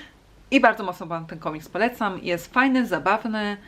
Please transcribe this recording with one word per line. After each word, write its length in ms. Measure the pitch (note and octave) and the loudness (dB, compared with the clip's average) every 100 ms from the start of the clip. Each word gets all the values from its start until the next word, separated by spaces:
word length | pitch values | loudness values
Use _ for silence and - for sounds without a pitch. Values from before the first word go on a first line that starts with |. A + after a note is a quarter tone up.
| - - _ - - | -20 -20 _ -20 0
I 100 | C4+ | 6
bardzo 240 | C4 G#3+ | 6 4
mocno 220 | G3 F3 E3 | -4 -8 -8
wam 200 | E3 D#3+ | -8 -8
ten 120 | D#3+ | -8
komiks 300 | D#3+ D#3 D#3 | -8 -8 -8
polecam. 500 | F3+ A#3 A#3+ G#3+ F3+ | 0 0 0 -4 -4
Jest 320 | - F3 - | -4 -4 -2
fajny, 320 | B3 C4+ B3+ A3+ | 0 2 2 0
zabawny, 720 | E3+ F#3 G#3+ A#3 G#3+ G#3 G3+ | 0 2 0 0 -4 -4 -6